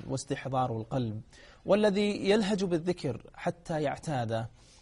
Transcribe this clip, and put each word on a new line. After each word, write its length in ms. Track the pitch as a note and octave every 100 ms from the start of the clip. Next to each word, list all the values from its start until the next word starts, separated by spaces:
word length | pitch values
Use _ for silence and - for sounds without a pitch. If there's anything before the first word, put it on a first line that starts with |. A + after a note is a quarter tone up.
| -
واستحضار 680 | C3 - C#3 C3 C3 B2+ A2+
القلب، 440 | A2 C3+ A#2 G#2+ - - - -
والذي 640 | - G3+ G#3+ G3 G#3 G3+ F#3+
يلهج 340 | G#3+ G3 G#3+
بالذكر 580 | G3 E3+ F3 F3 D3 A2+ -
حتى 480 | - - - - D#3+
يعتاده 680 | C#3+ C3 - C3+ A2+ A2+ A#2 - - -